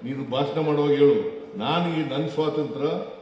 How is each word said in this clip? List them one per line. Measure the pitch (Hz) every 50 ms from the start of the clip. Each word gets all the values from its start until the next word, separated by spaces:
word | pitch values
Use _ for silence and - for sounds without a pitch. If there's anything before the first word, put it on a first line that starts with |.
| 117
ನೀನು | 123 139 139 131 110 120
ಭಾಷಣ | 135 143 143 - 160 156
ಮಾಡುವಾಗ | 151 151 143 147 143 139 139
ಹೇಳು, | 143 143 - - - - - - - - - 98
ನಾನು | 107 131 156 175 175 170 165 156
ಈ | 156 135 131
ನನ್ನ | 143 156 160
ಸ್ವಾತಂತ್ರ್ಯ | - 156 156 151 151 151 147 135 - 139 139 156 170 185 - - - -